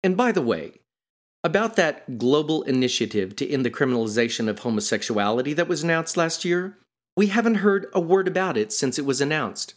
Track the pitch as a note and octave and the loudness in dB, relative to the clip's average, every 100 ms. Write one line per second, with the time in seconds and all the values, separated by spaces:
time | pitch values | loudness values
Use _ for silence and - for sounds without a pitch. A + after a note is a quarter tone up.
0 | F#3+ F#3 B3 F#3 B2 F2 D2 - _ _ | 2 2 2 2 0 -2 -4 -16 _ _
1 | _ _ _ _ E3+ F#3 A3 A3 E3 - | _ _ _ _ -2 0 0 2 0 0
2 | - A#2+ A#2+ D3 D3+ D#3+ C#3 C3 B2+ - | -10 -2 2 2 2 -2 0 0 2 0
3 | G#2+ G#2+ F#2+ - C3+ C#3 B2 A#2 C3 B2 | 0 0 -2 -6 -4 -2 -2 0 0 0
4 | A2+ G#2+ A#2 - A2 G#2+ A#2+ G#2+ - G#2+ | 0 0 0 0 -2 -2 -2 -2 0 -2
5 | - G#2+ G2+ A#2 C3+ D3+ E3+ E3 E3+ E3 | 0 0 2 0 0 -2 0 0 0 0
6 | E3 - E3 - F3 F3 F#3 - _ _ | 0 -2 -2 -2 -2 -2 -2 -12 _ _
7 | _ - G#3 G3+ A3+ G#3+ G3+ G3 F#3+ F#3+ | _ 0 2 2 2 4 4 2 0 -2
8 | E3 F#3+ F#3 F3 F#3+ B2 G#2+ - C3 B2 | 2 2 2 0 0 -2 -2 0 -2 -2
9 | C#3 C3+ C#3+ D#3 A#2 D#2+ - | -2 0 0 0 -2 -6 -12